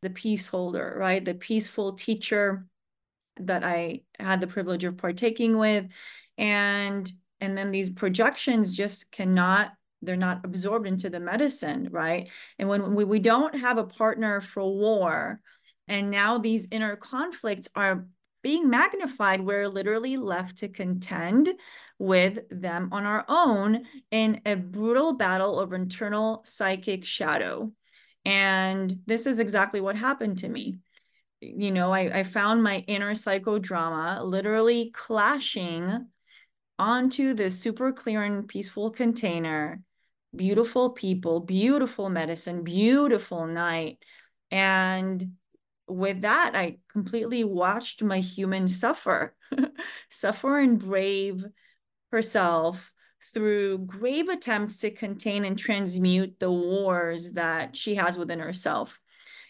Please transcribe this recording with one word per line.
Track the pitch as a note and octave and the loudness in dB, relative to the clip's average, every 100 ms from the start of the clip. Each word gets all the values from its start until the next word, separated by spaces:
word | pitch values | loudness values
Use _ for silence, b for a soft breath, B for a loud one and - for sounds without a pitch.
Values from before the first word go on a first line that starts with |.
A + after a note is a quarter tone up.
the | F#3+ | -10
peace | F#3 A3 G#3 F#3 | -6 -2 -2 -2
holder, | F#3 F3+ F3+ - - | -4 -4 -4 -4 -2
right? | F#3+ F#3+ | 0 0
The | F#3 | -2
peaceful | F3+ - A3 G#3 - G3 | -6 -2 -2 -2 -4 -4
teacher | G3 - A3 - G#3 G3+ G3 F#3 _ _ _ _ _ _ - | -4 -4 -4 0 2 2 0 -10 _ _ _ _ _ _ -10
that | F#3 F3+ | -4 -2
I | F3+ E3+ E3+ - _ - | 0 -2 -4 -8 _ -8
had | F#3+ F#3+ | -2 0
the | F3+ | 0
privilege | G3 F3+ F3+ | -4 -4 -2
of | F3+ F3+ | -4 -4
partaking | F3+ F3+ A#3 A3+ A3+ A3 | -6 0 -2 2 2 4
with. | G#3+ G#3 F#3 B B B B - | 4 2 0 B B B B -2
And, | G#3 G3+ G3+ G3+ G3+ G3 F#3 F#3 _ - | 2 2 2 2 0 -4 -6 -12 _ -8
and | G3 G3 | -6 -4
then | G3 | -2
these | G3 F#3+ | -2 -2
projections | F#3 G3 F#3 A3+ - C#4+ A#3 F#3+ | -2 -2 2 2 2 0 2 2
just | F#3 G3+ - - | 0 -4 -6 -12
cannot, | - F#3 F3+ F3+ G3 G#3+ - _ - | -4 2 4 6 4 2 -4 _ -12
they're | F3 F3+ | -6 -2
not | F#3 F3+ F#3 | 0 -2 -6
absorbed | F#3 G3 A3+ G3+ | -4 -2 -2 -2
into | F#3 F#3+ | -4 -4
the | E3+ | -6
medicine, | F3 G#3+ C#4+ - D#3 - - | -4 0 0 0 -4 -4 -4
right? | E3+ D#3+ F3 F3+ B B B | -4 -2 -2 -6 B B B
And | G3 | -2
when | G3+ G3 | 0 0
we, | G#3 | 2
we | G3+ G#3+ | 4 4
don't | A3 A#3+ D#4 | 6 6 4
have | C#4+ B3 A3+ | 0 0 0
a | |
partner | F#3 - A3 A3 A3 G3+ | -2 0 0 2 0 -2
for | G3 G#3 | -4 -4
war, | F#3+ G3 G#3 G#3+ F3 D#3 D#3 G#3+ b b b b - | -2 0 2 2 2 0 -2 -8 b b b b -6
and | G3+ G3+ | -4 0
now | G3+ G#3 A#3+ | 2 2 2
these | A3 A3+ F#3 | 0 0 -2
inner | A3 A3 G#3 | -4 -4 -6
conflicts | - B3+ F4 E4+ A3+ G3 - | -8 -6 -6 -4 -4 -4 -6
are | - G3 F#3 F3+ _ _ _ | -2 0 0 -4 _ _ _
being | C4 D#4+ D4 | 0 2 4
magnified, | A#3+ E4 G4 D#4 C4 G3+ F#3+ | 4 4 0 -6 0 2 2
we're | F#3+ G3+ G3+ | 0 0 0
literally | G3 G3 A3 B3+ C4 | -2 0 0 -2 -4
left | G#3 F3 F#3 - | -4 -4 -6 -8
to | G3+ | -10
contend | - F#3 F3+ F3+ E3+ E3+ A#3 D#4+ F#4 B B B B | -6 -4 -4 -4 -6 2 4 4 2 B B B B
with | F#3+ F#3 F#3+ G#3+ - | 4 6 6 2 -10
them | F#3 F3+ F3 F3+ | -8 -6 -4 -4
on | G3+ G#3 | -4 0
our | G#3+ - | 0 2
own | D#4 D#4+ G#3 G#3 A3+ B3 C4+ B | 4 6 4 2 0 -2 -18 B
in | A3 A3 G#3+ | 0 2 0
a | G#3 G3 | 0 -2
brutal | F#3 G3 A3 B3 D#4+ | -2 -2 2 4 2
battle | C4 F#3+ F#3 G3 E3+ | 2 2 2 2 0
of | F#3+ | -2
internal | F#3 F#3 - G#3 G#3 A3 A3 | -4 -6 -4 -2 0 0 -2
psychic | - - G3 F#3+ G3 F#3+ | -8 -4 -2 -2 -2 -6
shadow. | F#3 - D#3 D3+ F2+ - A3 - b b b b | -4 -4 0 0 0 -4 -8 -10 b b b b
And | G3 G3 G3 F#3+ F#3+ F#3+ F#3+ F#3 - | 0 2 4 2 0 0 -2 -4 -2
this | A3+ C4+ | -2 0
is | A3+ | 0
exactly | G#3 G3+ G3+ G#3 | 2 2 0 0
what | F#3+ | -2
happened | G#3 B3+ C4+ G#3+ F#3 | -2 -2 -2 -2 -4
to | F#3 | -6
me. | - - F#3 _ b b b b - | -6 -8 -10 _ b b b b -20
You | - - G3+ | -12 -4 -2
know, | F#3 F3+ | 2 2
I, | F#3+ F#3 F#3+ | 2 0 -2
I | |
found | F#3+ G#3 G#3 A3+ | -2 0 2 4
my | G#3+ G3 F#3 | 4 0 -2
inner | G3+ G3+ | -4 -2
psychodrama | G#3+ G#3+ F#3+ F#3 G#3 F#3 F3+ E3 D#3+ E3 G3 | -4 -2 -2 0 -2 -2 -2 -2 -2 -4 -4
literally | F#3 F#3 G3+ A3 A3+ A#3+ A3+ | -2 -2 0 2 4 2 0
clashing | - - A3 G#3+ C#4+ - G#3 F3+ E3 F3+ A#3 - _ b b b b _ - | -8 -4 2 2 2 -2 -4 -4 -4 -2 -4 -6 _ b b b b _ -2
onto | G3+ B3 C4 B3+ C4+ | 0 2 2 2 0
this | A3 F#3+ F#3 | 2 0 -2
super | A#3 A3 C4 | -4 -2 -2
clear | C4 A#3 G#3+ | -2 -2 -2
and | G#3 G3+ G3+ | 0 -2 -6
peaceful | G3 G3 - G#3+ | -8 -8 -4 -4
container, | A3+ A#3 A#3 G3+ E3+ D#3+ D#3 D3+ F3+ - _ _ _ _ | 0 0 2 0 -2 -2 -2 -4 -6 -16 _ _ _ _
beautiful | - F#3+ G3+ A#3 B3+ B3 | -2 2 2 2 4 2
people, | B3 F#3+ F#3 F3 E3+ | 0 -2 0 0 0
beautiful | F3 F#3+ A#3 C#4+ B3+ - G3 | 0 2 4 4 2 -2 -4
medicine, | E3+ D#3+ E3 - F3 | -2 -2 -4 -6 -6
beautiful | E3+ F3+ A3 C4+ C#4+ E3 - F3 E3 | -2 2 6 6 6 2 0 -6 -4
night. | E3+ E3+ E3 D#3+ - b b b b - | -2 -2 -2 -4 -10 b b b b -6
And | G3 F#3+ F#3+ F#3 F#3 F#3+ F#3 F#3 F#3 _ _ _ _ - | 0 2 4 2 0 -2 -4 -6 -10 _ _ _ _ -10
with | F3+ G3 F#3 | -2 -2 0
that, | G#3 C#4 E4+ G3 | 2 4 4 0
I | F3 - _ | -2 -6 _
completely | G#3 F#3 A#3 A3+ A#3+ | -4 -2 -2 -2 0
watched | G#3+ F3+ F3+ G#3+ A#3+ - | 0 2 2 0 -4 -2
my | G#3+ F#3+ | 0 0
human | F#3 F#3 F#3+ F#3+ F#3 | -2 -2 -2 0 0
suffer, | F#3 A#3 E4 - - - _ - | 2 0 0 0 0 -2 _ -6
<laughs> | C4+ C4+ - - - - | -2 -2 -2 -14 -14 -16
suffer | - G3+ G#3+ C4+ C#4+ | -4 -4 -2 0 4
and | C4+ A3 | 6 4
brave | F#3+ F#3+ G3 G3 G3 F#3 G3+ b b b _ _ - | 2 0 0 0 -2 -4 -10 b b b _ _ -4
herself | A3+ A3 G#3 F3 E3 E3 F#3 - _ b b - | -2 0 2 2 2 0 -2 -12 _ b b -8
through | A3+ G#3+ G#3 G3 F#3+ | 0 2 2 0 -2
grave | F#3 F#3+ B3 D4 E4+ | -6 -4 -2 0 0
attempts | F4 B3 G#3+ G#3 - | -2 -2 -2 -2 -4
to | G#3+ | -6
contain | G#3 G#3 G3+ A3 G3+ | -6 -8 -6 -4 -2
and | G3 G3 | -2 -2
transmute | - G3+ F#3+ F#3 F3+ F#3 F#3+ - | -2 -2 0 2 4 4 2 -2
the | F#3 | 0
wars | F3 F3 F#3+ F#3+ F3+ E3+ E3 F3 | 2 2 0 2 2 0 -4 -6
that | F3+ E3 D#3+ - - | -4 -2 -2 -4 -6
she | A3 | -2
has | G3+ F3 F3+ | 0 0 0
within | E3+ E3 | -4 -6
herself. | D#3+ F#3 E3 - - - _ B B B | -6 -4 -2 -2 -4 -10 _ B B B